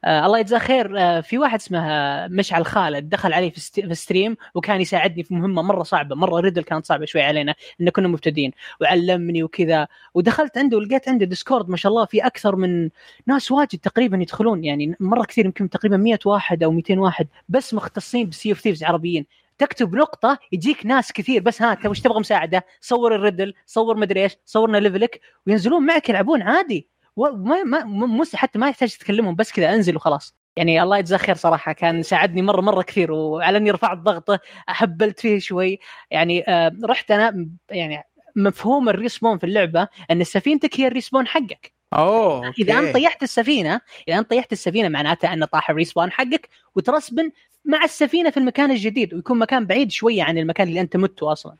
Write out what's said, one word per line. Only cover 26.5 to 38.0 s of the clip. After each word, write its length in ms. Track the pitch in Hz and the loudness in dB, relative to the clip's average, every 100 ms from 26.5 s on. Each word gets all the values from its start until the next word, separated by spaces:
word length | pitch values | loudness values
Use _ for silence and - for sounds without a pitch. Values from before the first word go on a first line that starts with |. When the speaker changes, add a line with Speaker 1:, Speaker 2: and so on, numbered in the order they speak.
| 302 370 190 - _ _ - | 0 0 -4 -6 _ _ -2
Speaker 1:
وما، 480 | 277 233 190 339 | -2 0 -2 0
ما، 200 | 294 277 | 0 -2
م-، 340 | 226 202 247 226 | -4 -2 0 0
مس-، 180 | 320 - | -2 -2
حتى 240 | 247 214 | -2 0
ما 100 | 269 | -2
يحتاج 280 | 269 247 - | 0 -4 -4
تكلمهم، 380 | - 208 214 170 | -4 0 0 0
بس 160 | 220 | -2
كذا 220 | - 160 | 2 2
انزل 220 | 214 190 156 | 4 2 2
وخلاص. 400 | 160 147 - _ _ - | 0 0 -4 _ _ -4
يعني 280 | 165 165 | 2 2
الله 140 | 180 202 | 4 2
يجزاه 200 | 175 190 | 2 -2
خير 180 | - 175 | 0 0
صراحة، 360 | 170 165 - | 2 0 -2
كان 320 | 156 170 165 | -2 0 0
ساعدني 380 | 160 175 185 175 | 0 2 2 2
مرة، 200 | 190 190 | 2 2
مرة 200 | 190 190 | 2 0
كثير، 300 | 180 - 165 | 0 -2 -2
وعلى 460 | 156 156 156 170 202 | -2 -4 -2 0 2
إني 140 | 214 | 2
رفعت 260 | 190 214 175 | 2 0 -2
ضغطه، 420 | 170 175 165 196 - - - | -2 -2 -2 -2 -4 -18 -10
هبلت 520 | 175 214 165 214 - | -2 -2 0 -2 0
فيه 200 | 226 208 | 0 0
شوي. 400 | - 180 185 190 - - - | -2 -2 -2 -4 -10 -20 -6
يعني، 320 | 160 170 175 175 | 0 0 0 2
آه، 240 | 175 165 175 | 2 2 0
رحت 280 | 226 247 - | -2 -2 2
أنا، 360 | 208 226 196 165 170 _ | 2 2 0 -8 -12 _
يعني 340 | 196 165 151 | -8 -6 -8